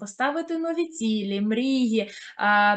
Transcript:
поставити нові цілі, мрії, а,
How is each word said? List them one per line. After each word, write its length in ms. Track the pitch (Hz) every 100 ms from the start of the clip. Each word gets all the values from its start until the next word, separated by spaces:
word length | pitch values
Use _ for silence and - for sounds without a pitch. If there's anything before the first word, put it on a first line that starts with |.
поставити 580 | 202 - 269 311 330 330
нові 280 | 330 330 330
цілі, 540 | - 220 214 196 196
мрії, 720 | 208 220 262 269 240 220 202 - - -
а, 400 | 208 208 208